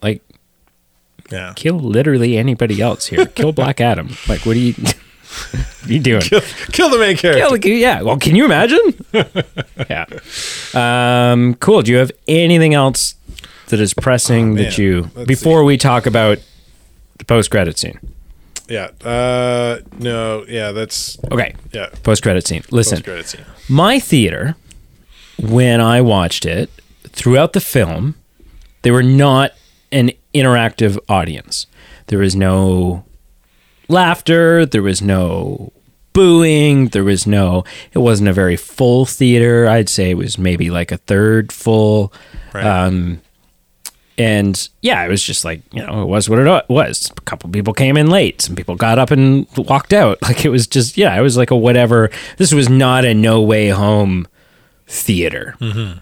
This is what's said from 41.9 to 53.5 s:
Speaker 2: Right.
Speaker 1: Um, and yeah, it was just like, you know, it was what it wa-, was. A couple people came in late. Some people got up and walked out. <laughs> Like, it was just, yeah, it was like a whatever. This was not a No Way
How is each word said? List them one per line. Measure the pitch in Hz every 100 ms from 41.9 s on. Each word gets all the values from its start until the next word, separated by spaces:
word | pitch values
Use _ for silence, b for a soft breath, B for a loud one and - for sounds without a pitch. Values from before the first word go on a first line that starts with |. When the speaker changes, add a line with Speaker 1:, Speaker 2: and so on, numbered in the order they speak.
| 107 101 B B B B
Speaker 2:
Right. | 104 107
Speaker 1:
Um, | 95 92 92 87 82 _ _ _ _ _ _ - _ _ -
and | 113 104 101 95 - _
yeah, | 233 175
it | 87
was | 98
just | - -
like, | 85 82 -
you | -
know, | - 107
it | 95
was | 101 104
what | 110
it | 139
wa-, | 180 -
was. | 127 73 - - -
A |
couple | - - -
people | 98 101
came | 107 135 147
in | 151
late. | 190 123 -
Some | - 90
people | - 90
got | 113 117
up | 131
and | 143 135 135 143 -
walked | - 139 -
out. | 202 143 98
<laughs> |
Like, | 98 120 160
it |
was | 123 113
just, | 139 117 -
yeah, | 196 95
it |
was | 131 120
like | 123
a | 127
whatever. | 113 123 120 120 110 B B B
This | 185
was | 151 123
not | 131 131 127 127
a | 107
No | 110 113
Way | 107